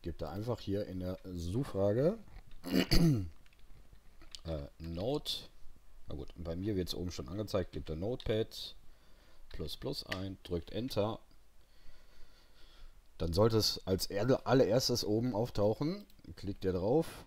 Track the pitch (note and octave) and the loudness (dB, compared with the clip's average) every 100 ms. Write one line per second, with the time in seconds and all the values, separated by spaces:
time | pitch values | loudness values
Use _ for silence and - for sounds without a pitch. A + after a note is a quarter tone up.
0 | F2 D#2+ D#2+ E2+ A2+ A2+ - G2 - F#2 | -6 -6 -6 -4 -4 -4 -2 -2 -2 -4
1 | F2+ F#2 F#2+ F2+ E2+ G#2+ C#3 G2 G2+ G#2+ | -4 -6 -8 -6 -2 -2 -2 2 4 6
2 | D3+ A3+ - - - - - - - - | 4 2 -8 -16 -12 -10 2 4 8 10
3 | E3+ B2+ F2 - - - - - - - | 10 6 0 -10 -20 -20 -16 -16 -16 -20
4 | - - - - D#2+ D#2 C#2 - E2 E2 | -20 -18 -14 -10 -6 -6 -6 -10 -8 -4
5 | A2 D3 - - - - - - - - | -2 -2 -2 -8 -8 -10 -10 -10 -16 -12
6 | - - - - E2 E2+ G2+ G2 F2 - | -8 -6 -8 -8 -6 -4 -2 0 -2 -2
7 | F2+ - C#2 F#2+ G#2+ G2+ F2+ D#2 D2 D#2+ | -4 -6 -6 -6 -2 -2 -2 -6 -6 -4
8 | G2 B2+ - A2 A2 - - - - - | -4 -4 0 0 0 -6 -12 -12 -14 -16
9 | - - - - - - D#2 - C3 - | -18 -20 -18 -16 -10 -6 -6 -6 -6 -6
10 | - F#2 F#2+ F#2+ - F2 - - B2+ - | -6 -4 -4 -8 -4 -4 -2 -4 -2 2
11 | G#2 A2 - - - - - - - - | 0 0 -10 -20 -20 -20 -20 -12 -10 -10
12 | - - - - - - - - - - | -12 -12 -12 -14 -20 -18 -18 -16 -16 -16
13 | - - E2 F#2 A2+ A2+ G#2 - - F#2+ | -20 -4 0 6 6 6 4 0 0 0
14 | - G2 A#2+ B2+ - C3 F2+ A#2 - A#2+ | 0 0 4 2 6 6 8 6 4 0
15 | - G#2+ B2+ G2+ - - G#2 A2 D3 G3+ | 2 2 2 0 -2 4 4 4 0 -4
16 | G#3 - - - F#2 G2 F#2 F2+ G2 D3 | -10 -18 -16 -8 -8 -2 0 2 4 2
17 | E3 - | 2 -8